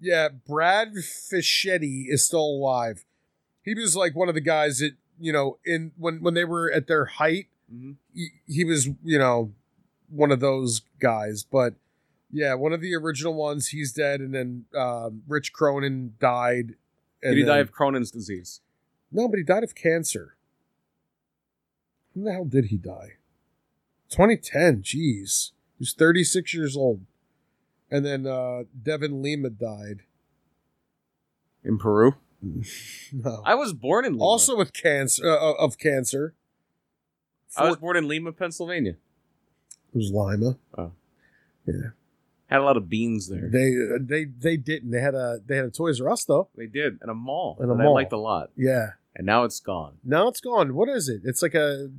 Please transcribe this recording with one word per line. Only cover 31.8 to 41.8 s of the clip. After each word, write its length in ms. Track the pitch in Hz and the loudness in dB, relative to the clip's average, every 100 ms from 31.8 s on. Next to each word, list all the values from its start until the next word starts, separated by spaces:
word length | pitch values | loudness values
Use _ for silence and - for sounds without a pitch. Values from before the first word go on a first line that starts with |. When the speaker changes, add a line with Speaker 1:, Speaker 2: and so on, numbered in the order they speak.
| 107 104 123 139 _ _ | 2 6 6 4 _ _
Speaker 1:
<laughs> 220 | 98 78 107 - - - - | -10 -8 -10 -12 -16 -18 -12
No. 300 | 135 117 110 | -8 -6 -6
Speaker 2:
I 100 | 104 | 0
was 200 | 240 269 | 0 0
born 300 | 135 127 208 254 | -4 0 0 2
in 60 | |
Lima. 100 | 123 | 2
Speaker 1:
Also 320 | 170 226 269 226 | 2 4 4 2
with 160 | 170 | 0
cancer, 540 | - 165 143 135 - 165 | 0 0 2 0 0 2
uh, 240 | 151 156 | 4 4
of 220 | 143 151 - | 2 0 2
cancer. 560 | 156 135 123 139 156 _ _ _ _ _ _ _ _ _ _ _ _ - | 0 0 0 -2 -4 _ _ _ _ _ _ _ _ _ _ _ _ 0
Speaker 2:
I 80 | |
was 100 | 156 | 0
Speaker 1:
Four- 60 | 160 | 0
Speaker 2:
born 160 | 165 175 | 0 0
in 100 | 147 | 0
Lima, 240 | 156 165 | -4 -6
Pennsylvania. 600 | 160 175 160 170 175 104 85 _ _ _ _ _ _ _ - _ | -8 -8 -6 -6 -2 -2 -4 _ _ _ _ _ _ _ -20 _
Speaker 1:
It 40 | 120 | -4
was 120 | 104 | -2
Lima. 460 | 104 98 104 120 127 _ - | 0 0 0 0 -2 _ -10
Speaker 2:
Oh. 140 | 85 87 _ _ _ _ _ _ - | -10 -12 _ _ _ _ _ _ -6
Speaker 1:
Yeah. 240 | - | -6